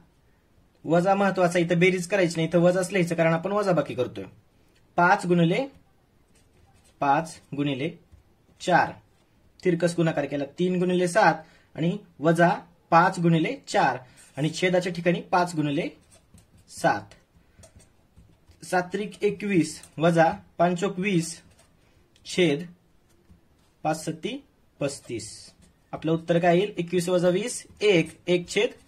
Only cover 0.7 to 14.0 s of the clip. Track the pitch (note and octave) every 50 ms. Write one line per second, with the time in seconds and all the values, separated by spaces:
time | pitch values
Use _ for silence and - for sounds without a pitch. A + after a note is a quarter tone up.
0.7 | _ _ - C#3+ D#3+ F3 F3 G3 G3 G3 G3+ G3 F#3 F#3 F3+ E3+ E3+ F3+ E3+ E3+
1.7 | F3+ E3 F3+ F#3+ F#3 F#3 F3 - G#3 G3 F3+ E3 F3 E3 D#3+ D#3+ E3+ F3 E3+ F3+
2.7 | F3+ F#3+ F3+ F#3 G3+ F#3+ E3+ E3+ F3 E3 E3 E3 E3 E3 E3+ F#3+ G3+ G#3 G#3 G3
3.7 | F3 D3+ C#3 - - B2 B2 A#2 - G2 F#2+ - - - _ _ _ _ _ _
4.7 | _ _ _ _ _ - F3 F3+ G3+ G3+ - F3 F3+ F3 E3+ E3 E3+ - C4+ C#4
5.7 | - - _ _ _ _ _ _ _ _ _ _ _ _ _ _ _ _ _ _
6.7 | _ _ _ _ _ - C#3+ C#3 C#3 D#3 E3 - - - - _ C#3 C#3 C#3+ C#3+
7.7 | C#3 B2 C#3+ E3+ - - _ _ - - _ _ _ _ _ _ _ - - F#3
8.7 | F3 D3+ A#2+ - - - - _ _ _ _ _ _ _ _ _ _ _ - F#3+
9.7 | E3+ E3+ F3+ E3 - - E3+ D#3+ D3+ D3 C#3+ C#3 D3 C#3+ C#3 - - - F3+ F#3
10.7 | F#3 F3 F3+ F3+ F3+ F3+ F3+ F3 E3+ A3 G3+ E3 D#3 - - - _ _ _ _
11.7 | - D3 D#3 E3+ G3+ G#3 - - _ - C3+ E3 E3+ E3 E3+ F3 F#3+ - - -
12.7 | _ _ _ _ E3+ E3 F3 F#3+ F#3 F#3 E3+ E3+ E3 D#3+ E3 G#3+ C#4 C#4 - -
13.7 | - G3+ E3+ C#3 B2 B2